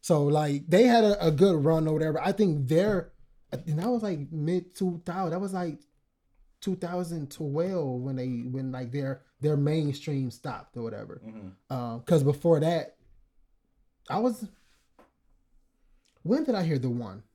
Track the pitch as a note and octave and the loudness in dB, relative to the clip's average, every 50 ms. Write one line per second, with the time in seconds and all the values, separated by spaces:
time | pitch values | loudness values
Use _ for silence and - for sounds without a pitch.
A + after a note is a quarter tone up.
0 | - - F3 D3+ C#3+ C#3+ D3 D#3 D3+ D3 C#3+ C#3+ C#3+ D#3+ E3+ F#3+ A#3+ B3+ A#3 A3+ | 2 2 2 2 4 4 2 2 2 0 -2 -4 0 2 6 6 8 8 8 6
1 | A3 G#3 G3+ G3+ F3 D#3+ D#3 C#3 F#3 G3 F3+ D3+ C#3 D#3 E3 D#3+ D#3 D#3 D#3 D#3 | 6 4 4 4 2 0 4 6 6 6 6 4 4 4 4 4 2 2 0 0
2 | D#3+ D#3 D3+ D#3 D3 F3+ G3 G3 G#3+ F#3 D#3 D3 C3+ B2 D#3 E3 F#3+ G#3+ G#3 F#3 | 0 0 -2 0 0 -2 2 2 2 2 2 0 0 2 4 4 4 4 2 0
3 | - - - _ - _ _ _ _ _ - - - E3+ D3 D#3 F3+ A#3 B3 A#3+ | -2 -6 -16 _ -20 _ _ _ _ _ -12 -10 -4 -2 -2 -2 0 -2 -2 -2
4 | G#3+ G#3 F3+ D3 C#3+ - D#3+ D#3 D3 D#3+ F3 F3+ F3 F3+ _ - F#3+ F#3 F3 E3 | -2 -2 -4 -4 -6 -8 -6 -4 -2 0 -2 -2 -4 -6 _ -2 -2 -2 -2 -4
5 | - - E3+ F#3 F#3+ E3+ D#3+ F3+ G3+ G3 F#3+ F#3 F3+ E3+ D3 - _ _ _ _ | -8 -8 -6 -4 -4 -2 -2 -4 -4 -4 -4 -4 -4 -4 -6 -10 _ _ _ _
6 | _ _ _ _ _ _ _ _ _ _ _ _ - G3 F#3 F3+ - E3+ F3 F3+ | _ _ _ _ _ _ _ _ _ _ _ _ -4 -4 -4 -4 -4 -6 -4 -4
7 | F3+ E3 E3+ E3 C#3+ C3+ - - D#3+ C#3+ C#3 D3+ E3+ F#3+ F#3+ F3+ D3+ C3+ B2+ B2+ | -4 -4 -6 -8 -8 -8 -8 -8 -6 -4 0 0 0 0 -2 -2 -2 -2 -4 -4
8 | B2+ C3+ C3+ C3 B2+ C3 B2+ A#2 A#2+ B2+ B2+ C3+ C3 C3 B2+ B2+ B2+ A#2 B2 C#3+ | -4 -4 -4 -4 -4 -4 -4 -4 -6 -6 -6 -6 -6 -6 -6 -6 -8 -6 -6 -4
9 | C#3 C3+ C3+ C3+ _ _ _ _ C#3 D3+ D3+ C#3+ C#3 D3 D#3 D#3+ D3+ C#3+ C3+ C#3+ | -4 -4 -6 -8 _ _ _ _ -2 0 2 2 2 2 2 0 0 -2 -4 -4
10 | - - C#3+ C3+ C3 B2 A#2 - - - A2+ G#2 - _ _ A#2+ A#2 A2+ A2 G#2 | -6 -4 -4 -4 -4 -4 -8 -10 -12 -10 -10 -10 -14 _ _ -8 -8 -8 -8 -10
11 | G#2+ - - - - A2 A2 A2 G#2 F#2 F#2 _ _ _ C3+ B2+ A#2+ A#2+ A2+ B2 | -12 -14 -16 -16 -16 -18 -16 -16 -16 -16 -18 _ _ _ -6 -6 -4 -6 -8 -8
12 | - - F3 D#3 C3+ C#3+ C#3+ C#3+ - E3+ E3 D3+ D3+ E3 E3+ D#3+ - - - _ | 0 2 2 4 4 2 0 2 4 4 4 4 4 2 0 0 -4 -6 -14 _
13 | _ _ - _ _ _ _ _ _ _ _ _ _ _ _ _ _ _ _ _ | _ _ -20 _ _ _ _ _ _ _ _ _ _ _ _ _ _ _ _ _
14 | _ - C3 F#3+ A3+ B3+ A3+ - A3 G3 _ _ _ _ _ _ _ _ _ _ | _ -6 -2 0 0 0 -2 -2 -10 -14 _ _ _ _ _ _ _ _ _ _
15 | _ _ _ _ _ _ _ _ _ _ _ _ _ _ _ _ _ _ _ _ | _ _ _ _ _ _ _ _ _ _ _ _ _ _ _ _ _ _ _ _
16 | _ _ _ _ _ D#3+ A3+ D4+ D#4 - A#3+ G3 F3+ D#3+ D#3 C3+ A#2+ C3 A#2+ A#2+ | _ _ _ _ _ 0 0 2 2 0 0 0 2 0 0 0 0 -2 -2 -4
17 | A#2 G2+ F#2 G2+ - _ _ | -6 -8 -12 -14 -18 _ _